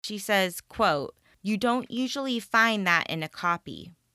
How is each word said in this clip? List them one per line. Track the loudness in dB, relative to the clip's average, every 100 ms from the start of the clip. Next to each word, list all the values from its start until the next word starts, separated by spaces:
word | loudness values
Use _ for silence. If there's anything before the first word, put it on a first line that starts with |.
She | -10 -8
says, | 0 2 2 -2
quote, | -10 0 2 2 -2 -12 _ _
"You | -4 0
don't | 2 0 -2
usually | -4 -4 -2 -2 -4
find | 0 2 4 2 2
that | 2 2
in | -4
a | -6
copy, | -4 -2 -2 -4 -14 -16 -20 _